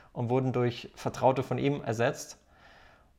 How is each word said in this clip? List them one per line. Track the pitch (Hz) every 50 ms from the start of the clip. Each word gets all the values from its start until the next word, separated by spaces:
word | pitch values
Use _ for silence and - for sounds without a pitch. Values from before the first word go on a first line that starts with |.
| - - -
und | - 123 113
wurden | 123 131 131 131 120
durch | 123 123 123 117 - - - -
Vertraute | - - 123 - - 110 127 131 135 123
von | - 123 123
ihm | 131 139 143 143 -
ersetzt. | - 113 110 117 135 165 - - - - - _ _ _ - - - - - - - - - _ _ _